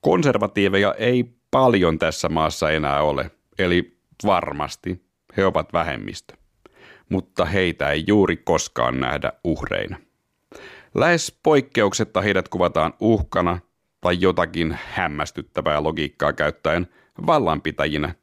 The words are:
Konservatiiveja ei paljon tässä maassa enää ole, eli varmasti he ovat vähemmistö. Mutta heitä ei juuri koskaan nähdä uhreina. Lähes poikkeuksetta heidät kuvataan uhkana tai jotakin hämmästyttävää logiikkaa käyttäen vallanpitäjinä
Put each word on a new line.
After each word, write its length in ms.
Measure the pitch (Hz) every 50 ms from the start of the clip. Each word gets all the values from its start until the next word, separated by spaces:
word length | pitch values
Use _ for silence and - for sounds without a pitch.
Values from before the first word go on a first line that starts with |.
Konservatiiveja 920 | - 151 170 - 156 143 120 101 101 104 - 104 98 98 95 98 101 101 - -
ei 360 | 110 117 123 127 123 120 _ _ _ _
paljon 480 | - 135 131 127 117 101 90 85 80 80
tässä 300 | 82 80 80 - - 82
maassa 420 | 80 80 78 78 - - 82 76
enää 320 | 78 80 76 71 71 71 76
ole, 280 | 76 71 67 65 - _ _ _ _ _ -
eli 380 | 95 90 90 87 87 - _ _ _ _ _ _ -
varmasti 760 | 104 98 87 82 78 71 71 73 73 - - - 90 92 90 _ _ _ _ _ _ -
he 100 | - 98
ovat 260 | 95 80 80 80 - -
vähemmistö. 640 | 85 82 82 69 55 50 50 - - _ - - _ _ _ _ _ _ - _ _ - - - _ _ _
Mutta 360 | 95 95 92 _ _ - 90
heitä 460 | 80 85 98 92 87 80 _ 69 71
ei 140 | 73 78 80
juuri 300 | 90 104 107 95 90 85
koskaan 640 | - _ - 85 76 - - _ - 60 62 62 65
nähdä 320 | 65 64 71 73 - - - _ _
uhreina. 520 | 87 78 - - - - 50 50 - 90 - _ _ _ _ _ _ _ _ _ _ - - - - - - - _ _
Lähes 440 | - 123 165 175 165 - - _ _ _
poikkeuksetta 760 | 156 156 143 - - _ - 107 98 92 - 110 - _ 92
heidät 280 | 95 104 98 92 92 -
kuvataan 440 | - 87 87 87 - 80 78 82 - _
uhkana 580 | - 113 113 101 92 - - 92 87 87 85 90 - _ _ _ _ _ _ _
tai 160 | - 90 90 90
jotakin 580 | 90 92 87 82 87 80 82 82 85 78 73 71 - - -
hämmästyttävää 920 | - 92 78 73 73 73 - - - 73 _ _ - 69 78 76 73 76
logiikkaa 500 | 78 82 - 78 71 _ _ 73 73 73
käyttäen 540 | - 76 73 76 _ _ - 80 85 90 - _ _ _ _ _ - 82
vallanpitäjinä 880 | 170 165 151 120 85 78 73 - 80 73 - 71 78 76 76 73 80 87 _